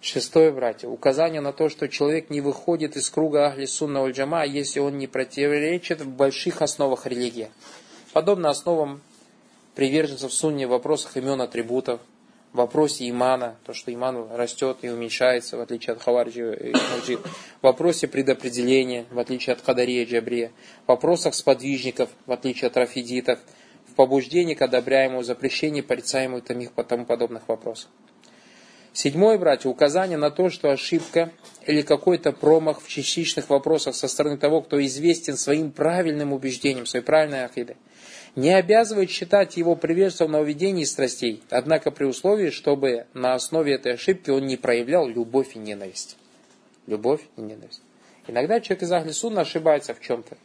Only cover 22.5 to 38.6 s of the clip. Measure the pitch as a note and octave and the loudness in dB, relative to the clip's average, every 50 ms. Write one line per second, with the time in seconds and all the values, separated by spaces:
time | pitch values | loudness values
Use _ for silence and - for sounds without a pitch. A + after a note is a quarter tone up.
22.5 | B2 - - B2 - C3+ B2 A#2+ - C3+ A#2+ A#2 B2 B2+ B2 - B2+ - - - | -4 0 -2 0 2 2 0 0 -2 -8 -8 -4 -4 -4 0 0 -2 -2 -2 -20
23.5 | - _ - - - - _ - - - C3+ B2+ C3+ C#3 B2+ A#2+ C#3 F3 F3 E3+ | -20 _ -20 -20 -20 -20 _ -16 4 4 4 4 4 0 0 2 0 0 2 2
24.5 | D3+ B2 C#3 B2+ B2 B2+ B2 C3 C3+ C3+ C3+ C3 B2+ B2+ B2 A#2 B2 - - C3+ | 0 0 0 2 2 0 0 4 4 4 4 2 0 -4 -4 -4 -6 -4 -4 -4
25.5 | - - - D#3 D3+ C#3+ B2 - B2+ A#2+ - - - C3+ C3 B2+ B2+ B2 A#2+ - | -2 0 -2 -2 -2 -4 -2 -4 -4 -4 -4 -4 -2 -2 -2 -2 -4 -8 -8 -8
26.5 | - A#2+ B2 A#2 - - A#2 - B2 A#2+ B2 A#2 A#2+ A#2 A#2+ A#2 A#2 A2+ - - | -8 -8 -8 -8 -6 -6 -4 -2 -2 -4 -2 -2 -2 -2 -2 -4 -4 -10 -6 -6
27.5 | A2+ A2 - A#2 A#2 - - _ _ _ _ _ _ _ _ - _ - _ - | -6 -6 -4 -10 -10 -10 -14 _ _ _ _ _ _ _ _ -20 _ -20 _ -20
28.5 | - - - - - - - - _ - - C#3+ C#3 D#3+ F#3+ A3 A3+ G#3 F3+ E3 | -20 -20 -20 -20 -20 -20 -20 -16 _ -2 -2 -2 2 4 4 6 6 6 4 4
29.5 | C#3 B2 - C3+ B2+ - D3+ C#3+ D3 F3+ F#3+ F#3+ F3 D3+ D3 D3 D3 - F3+ F3+ | 2 4 2 -4 2 4 4 4 4 2 0 0 -2 0 0 -2 2 2 0 0
30.5 | E3 - - D3+ C#3 C3 - - - E3 D#3+ - - E3+ E3 E3 - _ - - | 0 0 0 0 0 0 0 -2 -2 -2 -2 0 0 0 0 0 -4 _ -20 -20
31.5 | - - - - D3+ D3+ D3 - D#3 C#3+ - - F3+ D#3+ - D3+ C#3 - - D3 | -20 -14 -2 0 0 0 4 2 2 2 4 2 2 4 2 0 -2 2 6 6
32.5 | D#3 D#3+ D#3+ D#3 D3 - - - - - C3+ - - - E3+ D#3+ - - C#3 - | 6 6 6 2 -2 -2 -6 -12 -8 -6 -4 -4 -2 -2 -2 -2 -2 -4 -2 2
33.5 | C#3+ C#3 C#3 D#3 D#3+ D3+ - C#3 B2+ - - C3+ - - C#3+ D3+ D3 C3+ - D3 | 2 2 4 2 0 2 0 -2 -6 -4 -4 -6 0 0 0 0 0 0 2 2
34.5 | D#3 D#3+ - - - C#3+ C#3+ C#3 B2+ C#3 D3+ E3+ E3+ E3 - - C#3+ C3 - - | 2 2 0 0 0 0 0 0 -2 0 2 2 2 2 0 -6 -6 -4 0 0
35.5 | C#3+ D3+ D#3+ D3+ - - C#3+ D#3 E3+ F3+ F#3 E3 D3 D3 D3 C#3+ C#3 C3 C3+ C3+ | 0 0 0 -2 -4 0 0 0 2 2 0 0 0 -2 -2 -2 -4 -4 -4 -4
36.5 | B2+ B2 - C#3 C3+ B2+ A#2+ A2+ - B2+ A#2 - D3+ D#3 D#3 D3+ C#3+ C3+ B2+ A#2+ | -6 -2 -2 -2 -2 -2 -6 -4 -4 -4 0 4 4 4 4 4 0 -6 -6 -6
37.5 | - - A#2+ A#2 A#2 _ _ _ _ - - - - - - - _ - C3 D3+ | -6 -8 -8 -8 -10 _ _ _ _ -20 -20 -20 -20 -20 -20 -12 _ 0 2 4
38.5 | F3+ F#3+ | 4 4